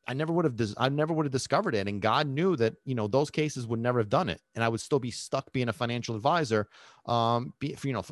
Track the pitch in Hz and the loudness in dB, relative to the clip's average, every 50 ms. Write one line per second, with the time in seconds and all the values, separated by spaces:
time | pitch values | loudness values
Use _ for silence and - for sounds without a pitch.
0 | _ - 123 135 156 160 165 170 175 156 123 107 120 101 107 - 117 135 139 147 | _ -8 -6 -4 -2 0 2 2 2 2 2 0 -2 -2 0 0 0 0 2 0
1 | 151 160 170 156 156 143 127 131 - - - 160 208 202 117 104 98 101 101 101 | 0 0 0 0 0 0 0 -2 -2 0 0 0 2 0 0 0 0 -2 -2 0
2 | 92 107 113 135 156 143 131 143 170 190 180 127 117 110 - - _ 143 131 117 | 2 2 2 2 2 0 0 0 0 2 2 2 2 2 0 -2 _ -6 -4 -2
3 | 107 107 98 135 151 147 - - 151 151 - 139 120 110 120 113 117 123 123 123 | 0 2 2 2 2 2 0 -2 -2 -2 -4 -6 -6 -4 -4 -2 0 0 2 2
4 | 110 104 113 147 185 123 80 - _ _ _ 113 117 117 117 107 - - 151 135 | 2 2 2 0 0 0 -4 -6 _ _ _ -2 0 0 0 -2 -2 0 0 0
5 | 117 123 107 - - - - 135 - - - 135 123 120 110 - 123 117 120 120 | 0 -2 -6 -10 -8 -4 -4 -4 -4 -4 -2 -2 0 -2 -2 -2 -2 -2 -2 -4
6 | 113 - 117 107 104 139 170 175 156 110 110 107 104 - - - - - - _ | -4 -4 -4 0 2 2 4 2 2 2 2 2 2 0 -6 -18 -20 -20 -20 _
7 | _ - 120 117 117 113 120 120 123 151 - _ - 143 - - - 139 131 113 | _ 0 2 2 4 4 2 2 0 -4 -8 _ -8 -8 -6 -6 -4 -4 -2 -4
8 | - - | -4 -6